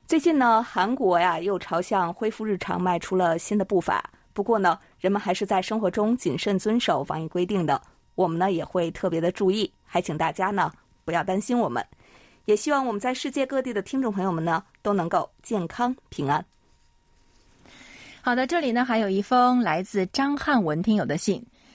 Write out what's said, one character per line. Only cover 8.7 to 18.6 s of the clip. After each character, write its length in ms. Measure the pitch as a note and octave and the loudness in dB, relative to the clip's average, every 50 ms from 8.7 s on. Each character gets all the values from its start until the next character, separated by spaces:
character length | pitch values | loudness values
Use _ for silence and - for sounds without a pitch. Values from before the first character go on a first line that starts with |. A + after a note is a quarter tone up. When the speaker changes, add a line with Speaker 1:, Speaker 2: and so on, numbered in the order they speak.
| - F3+ E3 E3 | -2 -2 -2 -2
Speaker 1:
特 180 | D#3+ - - F3 | -2 -4 -4 -2
别 100 | E3 E3 | -2 0
的 120 | E3 F3+ | 0 -2
注 180 | - - G3+ F#3 | 0 2 2 2
意， 220 | G3+ A3 G3 - - _ _ | 2 2 -2 -4 -6 _ _
还 160 | _ - F3 | _ -4 -2
请 160 | - - D3+ | -2 -2 -2
大 160 | D3+ D#3+ D#3 | -2 -2 -2
家 200 | D3+ - F#3 G3+ | 0 -2 -2 0
呢， 200 | G#3 F#3+ D#3+ D3 - - _ _ _ _ _ | 0 0 -2 -2 -4 -10 _ _ _ _ _
不 80 | D#3+ E3 | -2 -2
要 100 | E3+ F#3+ | -2 0
担 180 | F#3+ F#3 G3 | 0 -2 -2
心 160 | - - B3 | 0 0 0
我 100 | A#3+ G3+ | 0 0
们。 160 | C3 A#2 A#2 - - - - _ - - - - _ _ _ _ | 0 -2 -4 -6 -8 -14 -20 _ -20 -20 -20 -20 _ _ _ _
也 100 | G#3+ G#3 | 0 2
希 160 | G#3 - D4 | 2 2 0
望 140 | C#4+ C4+ C4 | 0 0 0
我 60 | B3 | -2
们 80 | G3+ G3+ | -4 -2
在 120 | - B3+ | -2 -4
世 200 | B3+ - - C#4 | -4 -4 -6 -4
界 120 | - C#4 C4 | -4 -4 -2
各 160 | C4 C#4 C4 | -2 -2 -2
地 140 | B3+ B3+ G#3+ | -2 -2 -4
的 80 | G3+ | -6
听 180 | G3 - C4+ C4+ | -6 -4 -4 -2
众 140 | C4 A3+ G3 | -2 -2 -2
朋 100 | F#3+ F#3+ | 0 -2
友 80 | F#3+ | 0
们 140 | E3+ D#3+ E3 | -2 -2 0
呢， 180 | E3+ D#3+ E3+ - _ _ _ - | -2 -2 -2 -4 _ _ _ -2
都 100 | G#3 G3+ | -2 0
能 160 | F#3+ E3 E3+ | 0 0 0
够 180 | G3 E3 - - _ _ | 0 0 -2 -2 _ _
健 260 | - - A3+ F#3+ E3 | -8 -6 -4 -4 -4
康 260 | - - - A#3+ B3 B3+ - _ _ | -6 -4 -4 -2 -2 -4 -6 _ _
平 200 | - - C#3+ C#3 | -8 -4 -2 0
安。 160 | C#3+ D3 - - _ _ _ _ _ _ _ _ _ _ _ _ _ _ _ _ _ _ _ _ _ _ - - - - - - - - - - - - | 0 -2 -2 -8 _ _ _ _ _ _ _ _ _ _ _ _ _ _ _ _ _ _ _ _ _ _ -20 -20 -20 -20 -20 -20 -20 -20 -20 -20 -20 -6
Speaker 2:
好 140 | - B3 A#3+ | -2 0 0
的， 100 | B3+ C4 | 0 0
这 140 | B3+ E4+ | 0 0
里 120 | E4+ | 0